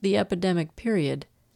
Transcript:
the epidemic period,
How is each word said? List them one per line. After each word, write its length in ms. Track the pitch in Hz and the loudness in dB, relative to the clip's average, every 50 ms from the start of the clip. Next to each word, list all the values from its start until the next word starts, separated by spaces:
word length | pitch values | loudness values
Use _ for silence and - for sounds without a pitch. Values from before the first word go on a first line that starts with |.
the 160 | - 196 196 208 | 0 2 2 2
epidemic 580 | 196 - 196 175 190 190 180 170 160 160 - | 0 0 -2 -2 0 0 0 0 -2 -4 -8
period, 480 | - - 233 220 190 151 135 135 139 - - _ _ _ _ _ | -6 -2 0 0 0 0 0 -2 -4 -8 -14 _ _ _ _ _